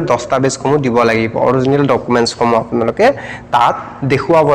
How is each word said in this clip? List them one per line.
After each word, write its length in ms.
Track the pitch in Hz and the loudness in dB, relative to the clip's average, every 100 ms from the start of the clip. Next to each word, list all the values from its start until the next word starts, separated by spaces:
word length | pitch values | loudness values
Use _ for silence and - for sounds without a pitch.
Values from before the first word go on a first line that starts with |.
| 165 | 2
দস্তাবেজসমূহ 680 | 120 - 131 135 - 139 143 131 | -2 -2 -2 0 -2 -2 0 0
দিব 100 | 117 117 | 2 2
লাগিব, 240 | 113 113 120 127 | 0 -2 -2 0
অৰিজিনেল 360 | 131 127 143 139 | 2 2 2 2
ডকুমেণ্টছসমূহ 640 | 120 - 120 117 - 117 117 | 0 0 0 0 0 0 0
আপোনালোকে 420 | 113 120 117 113 233 277 - - - | 0 -2 -2 2 0 0 -6 -16 -4
তাত 220 | 123 123 190 - - 135 | 0 0 0 -8 -8 -2
দেখুৱাব 360 | 139 - 165 147 | -2 2 2 4